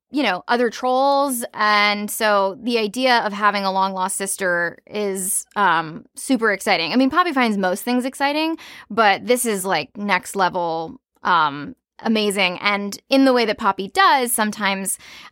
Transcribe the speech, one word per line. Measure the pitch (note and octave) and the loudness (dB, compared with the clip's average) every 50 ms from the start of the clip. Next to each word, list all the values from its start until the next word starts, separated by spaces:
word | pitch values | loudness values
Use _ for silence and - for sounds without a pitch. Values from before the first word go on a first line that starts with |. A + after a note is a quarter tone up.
| _ _ | _ _
you | - D4 C4+ | -4 -2 0
know, | G#3 F3+ F3 - - | 0 -2 -4 -2 -2
other | A#3+ A#3+ B3 A3 | 0 0 0 0
trolls. | - - B3+ B3+ B3+ C4 C4+ C#4 C#4 C#4 C#4 C#4 B3+ A#3 B3 - - | -2 -2 -2 0 2 2 4 4 4 2 2 0 -2 -4 -6 -8 -4
And | - G#3+ G#3+ G#3 G#3 G#3 G#3 G#3 G#3 G#3 G#3 | 0 2 4 4 4 4 2 2 -2 -4 -8
so | - - A3+ G#3+ G#3 G3+ G3 G3 F#3 - | -4 0 2 2 4 4 2 0 -2 -6
the | - B3 A#3+ A3+ | -6 -2 -2 0
idea | A3 G#3 - B3+ B3+ B3+ A#3+ A#3 | -2 -2 -2 -2 2 2 2 2
of | G#3 G#3 | 0 -2
having | G3+ G3+ G#3+ G3+ G3 G3+ G3 | -4 0 0 2 2 2 -2
a | F#3+ | 0
long | F#3+ F#3+ F#3+ G3 | 0 0 0 0
lost | F#3+ F#3 F#3 F#3+ - | 0 -2 -4 -4 -2
sister | - G3 G3 - - G3 F3+ F3 F3 E3+ E3 - - _ | -4 -6 -6 -4 -2 0 0 2 2 0 -2 -4 -8 _
is, | - - G#3 G#3 G3 F#3+ F#3+ F#3 F#3+ - - - _ - | -10 -6 -4 -4 -4 -4 -4 -4 -4 -4 -6 -6 _ -2
um, | G#3 G3+ F3+ E3 E3 D#3+ D#3 E3 - - _ _ | 0 2 2 2 2 -2 -4 -12 -16 -18 _ _
super | - - - C4 G#3+ A3+ G#3+ | -14 -2 -2 0 2 2 0
exciting. | G3 F#3+ - A3 F#3+ E3 E3 D3+ | 0 0 0 0 0 0 0 0
I | G3 | 2
mean, | B3+ C4+ C4 | 2 2 2
Poppy | D#4 F4 F4+ F4 | 2 0 0 0
finds | C4+ C4+ B3 A3+ G#3 | 0 0 0 0 0
most | G3 F#3+ F3+ F#3 - - | 0 0 0 -2 -2 -4
things | B3 B3 B3 A#3+ | -2 -2 -2 -2
exciting, | C4+ - - C#4 C#4+ D4 D#4 D#4+ D#4+ E4 - - - - - - - | -4 -4 -2 -2 -2 0 0 -2 -2 -4 -6 -10 -20 -20 -20 -14 -6
but | G#3 A3+ A3 G3+ F#3+ - F#3+ | 0 2 4 4 4 2 2
this | G#3 B3 B3 - | 0 0 2 2
is, | A#3 G#3 F#3+ F3+ | -2 -2 -2 -2
like, | G3 F#3 D#3 - - _ | -2 -2 -2 -2 -6 _
next | G3+ G#3 G3+ F#3 F#3 - - - | -8 -2 0 0 0 -2 -6 -2
level, | G3 F#3 F3 F3+ F3+ F3 E3+ D#3+ E3 D#3+ E3+ - - _ _ _ _ | -2 -2 0 0 -2 -4 -4 -4 -4 -6 -8 -12 -18 _ _ _ _
um, | - G3 F3+ E3 D#3 D3 C#3 D3 C#3+ - - _ _ _ _ - | 0 2 2 4 2 2 -2 -6 -10 -12 -14 _ _ _ _ -8
amazing. | - A3+ A3 G#3+ G#3 G#3 F#3+ G3+ F#3+ F3+ F3 - | -2 0 0 2 0 0 0 0 0 0 -2 -2
And | - G#3 G3+ G3 G3+ G3+ G3 - _ - | -2 -2 -2 -2 -4 -6 -10 -12 _ 0
in | C4+ C4+ C4+ | 4 4 6
the | C4+ B3 | 6 4
way | B3 A3+ | 4 2
that | G#3 G#3 - | 0 -2 0
Poppy | A#3 G3 G3 - G3 - | 0 -2 -2 -2 -6 -6
does, | - F#4+ G4 F4 D4+ C4 B3 A#3 | 0 2 4 4 4 4 2 0
sometimes | - A#3 G#3+ G#3 G#3 - G#3 F#3+ G3 F#3+ G3 F#3 - - - - - - - - | -2 -2 -2 -2 -2 -2 -2 -2 -2 -2 -4 -6 -8 -10 -12 -20 -20 -20 -20 -8